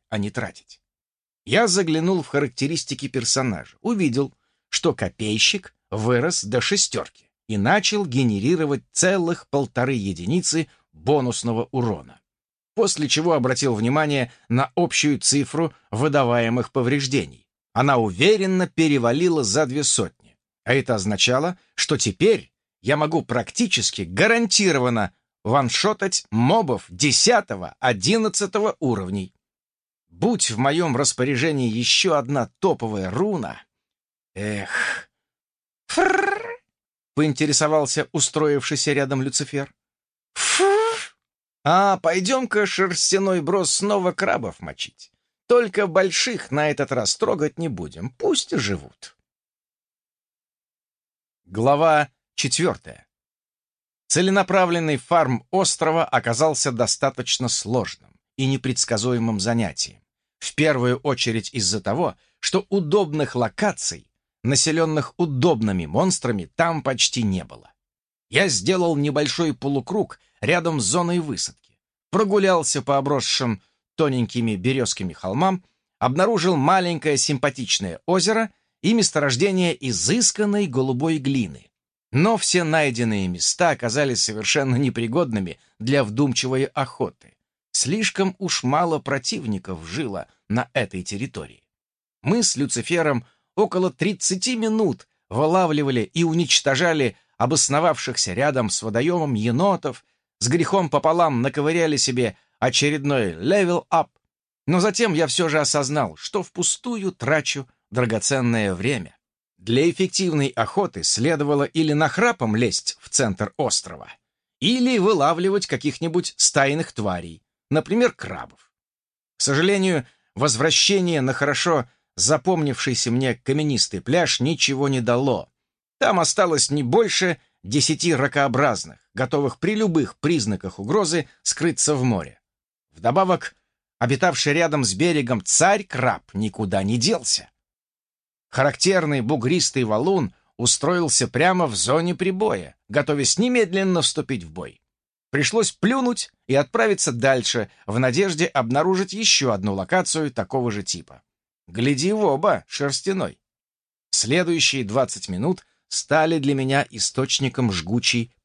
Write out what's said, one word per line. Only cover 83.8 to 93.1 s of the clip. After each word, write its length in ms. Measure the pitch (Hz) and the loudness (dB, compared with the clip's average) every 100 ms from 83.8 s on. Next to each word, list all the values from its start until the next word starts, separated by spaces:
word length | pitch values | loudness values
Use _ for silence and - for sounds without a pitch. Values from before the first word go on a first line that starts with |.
| 120 127 143 117 | -2 0 0 0
совершенно 520 | - 107 104 151 135 123 | -2 -2 -2 0 2 2
непригодными 840 | 135 117 117 143 151 113 90 - _ _ | 0 -2 -2 0 0 -2 -4 -8 _ _
для 240 | 113 139 | 0 2
вдумчивой 640 | 110 113 143 117 127 131 135 | 2 0 0 0 -2 -2 -2
охоты. 680 | - 131 - 110 - - _ _ _ _ | -4 -6 -4 -8 -8 -20 _ _ _ _
Слишком 640 | - - 214 214 - 190 185 | -4 -2 -2 -2 0 -2 -2
уж 260 | 190 - | -4 -2
мало 360 | 123 147 175 156 | 0 0 0 -2
противников 880 | - 139 - 220 113 98 95 87 80 | -2 -4 -4 -6 -4 -6 -6 -12 -8
жило 420 | 107 127 95 - _ _ | -6 -6 -8 -12 _ _
на 220 | 113 - | -2 -2
этой 300 | 135 101 92 | -4 -4 -6
территории. 600 | 90 101 135 - 71 - _ _ _ _ _ _ | -8 -8 -8 -10 -14 -18 _ _ _ _ _ _
Мы 220 | 123 233 | 0 2
с 120 | 214 123 | 0 -2
Люцифером 720 | 139 120 - 175 151 | -4 -4 -2 0 0